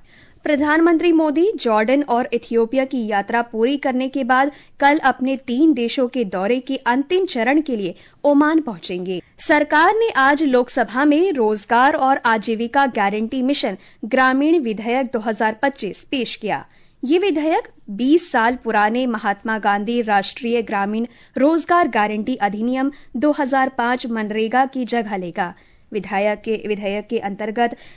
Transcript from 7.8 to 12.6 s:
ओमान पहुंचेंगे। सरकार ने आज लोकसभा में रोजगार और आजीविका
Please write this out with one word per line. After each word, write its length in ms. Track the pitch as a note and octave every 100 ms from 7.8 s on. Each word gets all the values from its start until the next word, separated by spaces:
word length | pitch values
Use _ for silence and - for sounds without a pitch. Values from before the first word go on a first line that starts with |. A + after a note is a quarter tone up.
| F#3 - - _
ओमान 360 | C#4+ C#4+ D4+ D#4+
पहुंचेंगे। 600 | D4 F3 - F3+ F#3 F3+ - -
सरकार 540 | - D4+ D4 D4+ E4+ A4
ने 140 | A4+
आज 340 | - C4+ D4
लोकसभा 640 | D#4 B3 B3 - G#3+ A#3 D4+
में 260 | D4 F#4+
रोजगार 640 | C#4+ G#3+ G#3+ - A#3 C4+ D#4
और 260 | C4 C#4 A#3+
आजीविका 600 | A3 G#3 A3